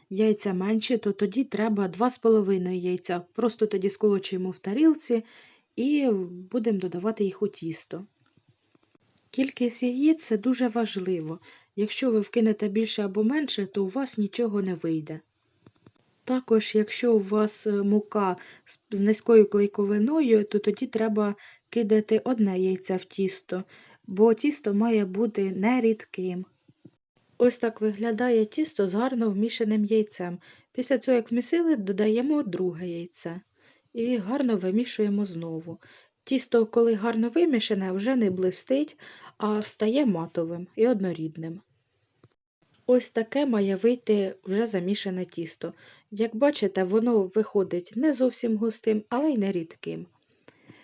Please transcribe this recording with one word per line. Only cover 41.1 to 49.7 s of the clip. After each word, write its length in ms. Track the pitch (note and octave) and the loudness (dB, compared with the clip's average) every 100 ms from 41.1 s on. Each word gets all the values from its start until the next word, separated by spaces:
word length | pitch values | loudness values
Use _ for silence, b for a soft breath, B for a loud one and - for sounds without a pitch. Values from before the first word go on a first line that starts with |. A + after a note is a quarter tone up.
| E3 D#3+ D#3 D#3+ F3 _ _ _ _ _ _ _ _ _ _ _ _ - | -4 -8 -8 -12 -12 _ _ _ _ _ _ _ _ _ _ _ _ 2
Ось 240 | B3 B3 | 2 2
таке 360 | - A3 C4+ C#4+ | -4 -4 -2 0
має 300 | A3 G3 F#3+ | 2 0 0
вийти 600 | A3+ B3 - G#3 F#3+ - - | 0 0 0 0 0 -6 -4
вже 220 | G3 A3+ | -2 -2
замішане 580 | G3+ F3 G#3 G3 F3+ F3 | -2 -2 -4 -4 -6 -8
тісто. 480 | - D#3+ - E3+ b b b b | -8 -10 -10 -12 b b b b
Як 240 | G3+ A3+ A3+ | -4 -4 2
бачите, 480 | C#4+ D4 G3+ F#3+ | 0 2 -2 0
воно 380 | F#3 G#3+ A#3 A3+ F#3 G#3+ | 0 2 2 2 2 0
виходить 580 | G#3+ G3+ F#3 F3+ F3 A3 | 0 0 0 -4 -6 -2
не 180 | D#4 | -2
зовсім 440 | B3 B3+ - A#3+ G#3+ | 2 0 0 -4 -2
густим, 460 | A3+ G#3+ - G#3+ G#3+ | -2 -2 -2 -2 -2
але 220 | A#3+ D#4 | -2 0
й 60 | B3+ | 0
не 140 | G3 | 0
рідким. 540 | F3+ E3 | -2 -6